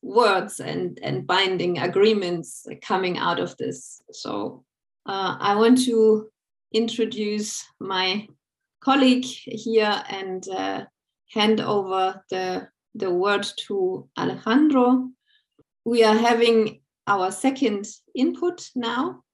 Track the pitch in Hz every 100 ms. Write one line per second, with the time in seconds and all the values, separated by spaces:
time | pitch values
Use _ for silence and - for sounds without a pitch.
0 | - 202 226 190 190 - - 170 180 175
1 | - - 139 180 190 185 175 170 175 190
2 | 208 214 180 175 - - - - - 190
3 | 185 180 170 175 175 - 175 - - -
4 | _ - - 101 104 - _ _ _ _
5 | - 196 190 - 196 202 226 254 254 226
6 | 220 214 214 _ _ _ _ 220 226 -
7 | 214 202 208 208 208 - - _ 185 190
8 | 185 196 214 _ _ _ _ _ - 277
9 | 262 254 - - - 226 226 220 214 196
10 | - 196 190 185 185 190 - - 202 _
11 | _ _ _ 220 214 214 - 208 190 190
12 | 185 196 _ 185 185 185 - _ _ -
13 | 190 175 190 202 208 - - 202 185 185
14 | - - 175 190 - 247 302 269 247 254
15 | 254 - _ _ _ _ _ _ - 233
16 | 220 220 233 233 233 226 214 - _ _
17 | - 202 185 196 269 269 247 202 208 -
18 | _ - 285 - 349 349 - 254 233 240
19 | 320 370 _